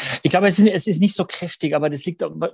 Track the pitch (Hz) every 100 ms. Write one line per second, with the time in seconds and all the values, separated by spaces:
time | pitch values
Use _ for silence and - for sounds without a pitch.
0 | - - - 180 202 185 214 190 220 160
1 | 202 - 190 - 175 - 156 147 151 143
2 | 180 170 170 160 165